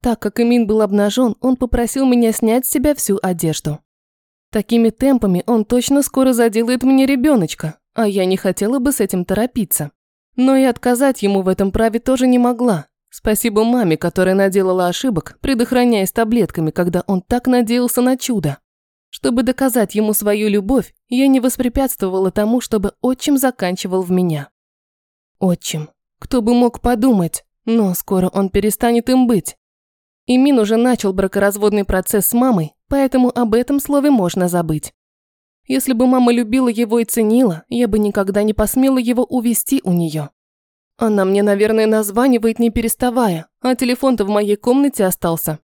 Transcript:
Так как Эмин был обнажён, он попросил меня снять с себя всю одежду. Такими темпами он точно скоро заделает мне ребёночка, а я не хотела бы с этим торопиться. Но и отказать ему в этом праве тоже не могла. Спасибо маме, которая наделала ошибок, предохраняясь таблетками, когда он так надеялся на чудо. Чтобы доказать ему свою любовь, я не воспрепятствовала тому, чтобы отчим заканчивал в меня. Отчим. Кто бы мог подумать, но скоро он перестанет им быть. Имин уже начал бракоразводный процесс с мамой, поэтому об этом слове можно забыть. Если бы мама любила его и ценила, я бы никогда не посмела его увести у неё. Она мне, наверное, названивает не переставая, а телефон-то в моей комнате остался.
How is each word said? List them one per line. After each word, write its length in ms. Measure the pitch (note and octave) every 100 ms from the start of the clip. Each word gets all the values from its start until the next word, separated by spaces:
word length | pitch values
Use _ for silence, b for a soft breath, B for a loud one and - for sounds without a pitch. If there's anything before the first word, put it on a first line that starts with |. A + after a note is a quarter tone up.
| A#3+
Так 140 | A3
как 200 | G#3 -
Эмин 280 | A#3 A#3+ G#3+
был 160 | A3
обнажён, 520 | G#3+ G3+ G#3 G#3 B3 -
он 140 | B3+ B3+
попросил 500 | A#3+ A#3+ A#3 C4+ C4+
меня 260 | B3 A3+
снять 360 | G#3+ A3 A#3+ C4
с 20 |
себя 240 | D4 B3
всю 240 | F#3+ - G3
одежду. 560 | F#3 F3 D#3+ D#3 D#3 D3+ _ _ _ _ _ _ _
Такими 400 | A3 - A#3 A3+
темпами 500 | - C4+ B3+ G3+ F3+ -
он 180 | A#3 G#3
точно 380 | B3 A#3+ C#4
скоро 280 | C4+ - C4
заделает 520 | A#3+ A#3 G#3 A#3 B3+
мне 240 | C4 C4+ C4+
ребёночка, 720 | C#4 C#4+ C4 E3 - D#3 - _ -
а 120 | A3
я 180 | G3 F#3
не 120 | F#3+
хотела 400 | G3 F3+ G3+ C4+
бы 140 | B3+
с 80 | C4
этим 260 | G3 F#3 F3
торопиться. 640 | F#3+ B3 - G3 - D3 _ _ _ _ -
Но 200 | C4 C4+
и 60 |
отказать 640 | C4 A#3+ B3 A#3+ C#4 B3+
ему 180 | G3+ G3
в 60 | F#3
этом 240 | F#3 G3
праве 260 | G3+ A3+ A3+
тоже 300 | B3+ B3+ B3+
не 100 | B3
могла. 480 | A#3+ A#3 B3 F3 - _ _
Спасибо 540 | - - G#3+ A#3 G#3
маме, 340 | A3+ B3 F#3 D#3
которая 380 | F3 - F#3 F#3+
наделала 540 | G3 F#3+ F#3+ F#3 F3+
ошибок, 500 | F3 C4 G3 - -
предохраняясь 680 | - B3+ A#3+ B3 B3 A3 F#3+
таблетками, 580 | - A3+ A#3+ F3 - D#3
когда 340 | - F3+ F3 -
он 160 | F#3
так 240 | - B3 B3+
надеялся 540 | B3 A3+ A#3+ B3 -
на 140 | B3+ B3+
чудо. 440 | - A3 D3+ C#3 _ _ _ _ _
Чтобы 320 | - - A#3+
доказать 540 | B3 B3 C4 A#3+ G3+ G#3
ему 180 | G#3+
свою 360 | G#3+ G#3 G#3 G#3+
любовь, 440 | G3+ G3 C4 - _ _
я 180 | B3 C#4
не 120 | C4+
воспрепятствовала 880 | B3+ - B3 B3+ C4+ - F#3+ F#3+ F#3+
тому, 320 | G3 G#3+ B3
чтобы 300 | - G#3+ G3 _
отчим 380 | B3 C4 - C#4
заканчивал 640 | C4 B3 F3+ F#3 F#3+ F#3
в 80 | F3
меня. 400 | F#3 F3+ D3+ C#3+ _ _ _ _ _ _ _ _ _
Отчим. 500 | F#3+ F3 - D#3+ D3+ _ _ _
Кто 240 | - B3+
бы 100 | A3
мог 260 | A#3+ B3 -
подумать, 640 | A#3+ B3 C4 G#3+ E3+ - _ _ -
но 300 | A3+ G3+ F3+
скоро 320 | - F#3+ F#3
он 240 | F#3+ F#3+
перестанет 580 | G3+ G#3 - A#3 A#3 A#3
им 160 | B3+ B3
быть. 320 | G#3+ - - _ _ _ _ _ _ -
Имин 300 | B3+ C#4 C4
уже 180 | G#3 A3+
начал 380 | B3 A#3+ G3+
бракоразводный 720 | F#3+ F#3+ G3+ G3+ G3+ G#3 G#3 G3
процесс 400 | F#3 F3+ G#3 F#3
с 60 |
мамой, 400 | A#3 C4 G#3 D#3 _ _
поэтому 440 | C#4 C4+ C4 B3 A#3+
об 160 | A#3+
этом 260 | A3+ B3 C#4
слове 300 | - C#4+ C#4+
можно 380 | C4 F3 F#3+ F3+
забыть. 440 | F3 E3 D#3 - _ _ _ _ _ _ _ _
Если 260 | C4 C4
бы 140 | A#3 B3+
мама 260 | B3+ A#3+
любила 340 | A#3 A3 B3+ B3+
его 320 | A3 A3+ A#3
и 60 | A#3
ценила, 580 | - G#3+ A#3 B3 D#3+ _
я 180 | A#3 A#3+
бы 120 | G#3+
никогда 420 | G#3 G3+ G3 G3+
не 120 | G#3+
посмела 440 | G#3+ G#3+ B3+ C4+ C4
его 260 | A#3 A#3+
увести 580 | B3 B3+ A#3 A3+ - C4+
у 80 | -
неё. 380 | F3 E3 D3+ C#3+ _ _ _ _ _ _ _
Она 280 | A3+ G#3 F#3+
мне, 180 | G3+
наверное, 420 | G#3 G3+ G#3+ A3 A3
названивает 720 | G#3+ G#3 G3+ C4+ A#3+ A3+ A3+
не 140 | A#3
переставая, 760 | A#3 A3+ - B3 A#3+ A3+ E3 - _
а 140 | B3 B3+
телефон-то 500 | B3 B3 C4+ A#3+ G3
в 40 |
моей 260 | G#3 G#3 G#3
комнате 500 | - C4+ C#4+ - F#3+
остался. 540 | - F3+ E3 - D#3